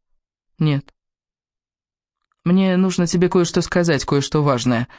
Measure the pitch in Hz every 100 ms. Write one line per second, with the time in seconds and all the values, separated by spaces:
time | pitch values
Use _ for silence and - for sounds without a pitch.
0 | _ _ _ _ _ - 156 139 - _
1 | _ _ _ _ _ _ _ _ _ _
2 | _ _ _ _ 170 185 190 180 190 180
3 | 170 180 180 185 170 - 170 180 170 139
4 | - 143 139 156 143 127 127 120 120